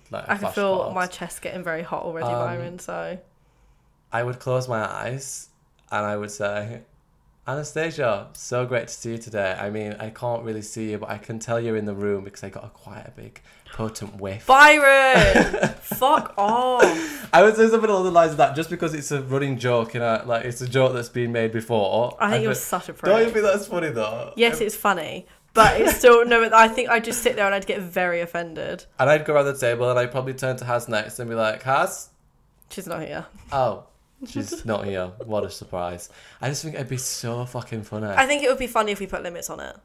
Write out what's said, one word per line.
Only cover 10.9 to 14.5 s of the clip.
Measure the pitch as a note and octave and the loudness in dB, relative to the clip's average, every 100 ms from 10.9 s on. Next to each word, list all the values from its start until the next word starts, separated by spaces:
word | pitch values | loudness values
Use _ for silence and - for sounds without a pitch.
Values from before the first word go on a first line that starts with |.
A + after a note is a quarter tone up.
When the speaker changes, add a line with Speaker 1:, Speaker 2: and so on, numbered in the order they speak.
Speaker 1:
you, | G#2 | -6
but | G#2+ | -8
I | G#2 | -10
can | - A2+ | -10 -10
tell | A#2 A#2 | -4 -4
you're | A#2 A2 | -2 -2
in | G#2 | -4
the | |
room | G2+ G#2 G2+ | -4 -2 -4
because | F#2+ - | -6 -14
I | G2 | -14
got | - | -14
a, | A2 | -16
quite | - - G2 - | -20 -20 -18 -18
a | |
big, | - A2 - _ _ - | -18 -20 -20 _ _ -14
potent | - A2 - G2+ G2+ | -8 -8 -8 -12 -10
whiff." | G2 G#2 | -10 -4
Speaker 2:
Byron! | - | 4